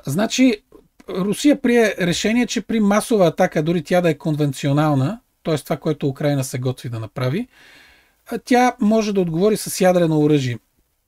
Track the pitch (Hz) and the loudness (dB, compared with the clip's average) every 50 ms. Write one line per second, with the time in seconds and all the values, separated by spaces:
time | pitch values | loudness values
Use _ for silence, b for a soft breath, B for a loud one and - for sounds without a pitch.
0 | - - 135 185 220 208 - - 262 254 - - _ _ - - _ _ _ _ | -8 -6 -4 -2 -4 -2 0 2 2 2 2 -2 _ _ -20 -20 _ _ _ _
1 | _ - 185 185 180 208 190 - - 294 277 - - 240 240 240 220 202 - - | _ -10 -6 -4 -4 -4 -2 0 2 2 2 2 2 2 2 4 2 2 0 -2
2 | 180 175 170 - - 202 226 247 240 - - 254 - - 220 226 208 202 202 214 | -2 -2 -2 -2 -2 0 0 0 0 -2 -4 -6 -4 -2 0 0 2 2 2 2
3 | - - 240 202 180 160 - - 185 - - 170 151 165 180 175 151 - 190 180 | 2 2 2 2 2 2 2 2 0 0 0 -2 -2 0 -2 -2 -2 0 0 2
4 | 175 165 151 - - 165 151 143 151 143 131 - - 139 139 147 156 151 147 135 | 2 0 -2 -2 -2 -4 -2 0 -2 -2 -4 -4 -2 0 0 2 2 2 2 0
5 | 131 170 226 233 _ _ _ _ - 175 156 147 - - 165 - - 165 147 - | 0 -2 -4 -8 _ _ _ _ -6 -4 -4 -4 -4 -6 -6 -4 -4 -4 -4 -2
6 | 156 139 131 - 151 147 143 139 131 - - 127 127 131 127 - - 123 117 113 | -4 -6 -4 -2 -2 -2 -2 -2 -4 -4 -6 -6 -4 -4 -6 -6 -8 -10 -10 -10
7 | 110 110 - 135 127 127 147 208 247 - b b b b b b b b b b | -10 -10 -8 -6 -4 -4 -4 -4 -6 -8 b b b b b b b b b b
8 | b b b b b b 240 - - - 254 240 247 247 - - 208 208 220 226 | b b b b b b -10 -8 -2 2 2 4 4 2 0 0 0 2 2 2
9 | 208 214 196 196 180 170 160 170 196 214 214 - - 170 - - 185 180 180 175 | 0 0 0 -2 -2 0 0 0 2 2 0 0 -4 -6 -4 0 2 4 4 4
10 | 170 160 156 151 151 151 151 143 131 123 113 - _ _ _ _ _ _ _ _ | 2 2 2 2 2 4 2 2 0 -2 -6 -8 _ _ _ _ _ _ _ _
11 | _ | _